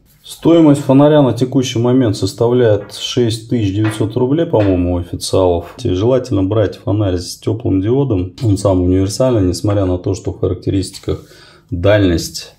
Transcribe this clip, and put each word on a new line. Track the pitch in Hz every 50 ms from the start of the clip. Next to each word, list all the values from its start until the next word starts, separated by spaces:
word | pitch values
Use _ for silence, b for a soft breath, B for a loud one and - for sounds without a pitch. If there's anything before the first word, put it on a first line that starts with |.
| _ _ _ _
Стоимость | _ - - - - 151 165 170 160 147 143 143
фонаря | - - 131 135 143 151 151 151
на | 139 123
текущий | 110 113 131 123 - 139 123 - - 117
момент | 117 123 123 131 131 110 98 -
составляет | - 98 - - 117 113 123 127 123 110 104 98 - - -
шесть | - - - - 127 120 113 107 110 - -
тысяч | 131 120 107 98 95
девятьсот | 104 110 107 107 - 117 104 - 123
рублей, | 127 127 143 165 170
по-моему, | 160 - 113 104 98 95 87 87 87 90
у | 87
официалов. | 87 - - 90 - - - 95 92 90 87 85 - - - -
И | - -
желательно | 90 92 104 120 131 127 127 - 104 98 95
брать | 95 107 110 104 92 - -
фонарь | - - 98 107 104 98 92 87
с | 87 - - -
тёплым | - - 110 110 - 98 95 95
диодом. | 95 107 123 139 143 131 110 92 90 92 - - -
Он | 110 98 95
сам | - 101 95 92
универсальный, | 90 90 92 95 95 98 104 - 127 131 123 107 95 90
несмотря | 87 - - 104 101 101 98
на | 92 92 87
то, | - 98 95
что | - - 98 92
в | -
характеристиках | - 92 92 - - - 95 98 92 - - - - - 82 - B B B B B B B B B B
дальность | - 87 85 98 104 107 98 90 85 80 76 - - - - - -